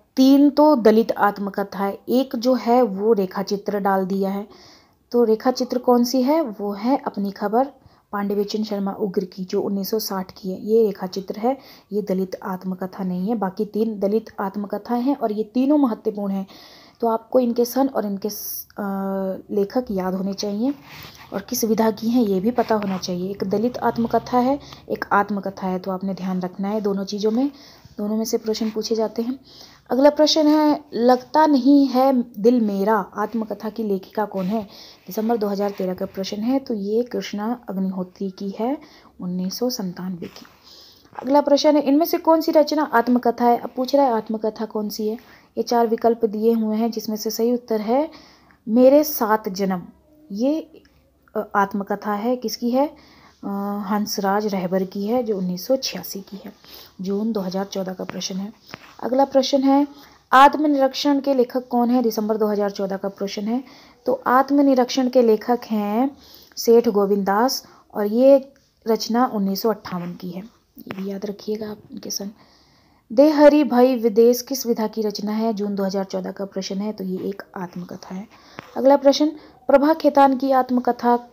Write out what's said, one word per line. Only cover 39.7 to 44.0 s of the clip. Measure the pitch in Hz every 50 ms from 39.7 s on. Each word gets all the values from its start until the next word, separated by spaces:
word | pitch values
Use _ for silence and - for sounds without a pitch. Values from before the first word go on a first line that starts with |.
संतानवे | 247 - 202 180 175 - 180 185 185 165 -
की। | - - - - - _ _ _ - - - - - - _ _ _ _ -
अगला | - 254 277 294
प्रश्न | - 277 285 277 - 302 294
है, | 302
इनमें | - 262 277 302 339
से | 330 - 339
कौन | - 320 320 320
सी | - 330
रचना | 302 311 294 294 302 311
आत्मकथा | 294 294 - 233 233 262 247 240 - 240 233 - 240
है? | 240 240 233
अब | - - -
पूछ | 254 254 254 -
रहा | 277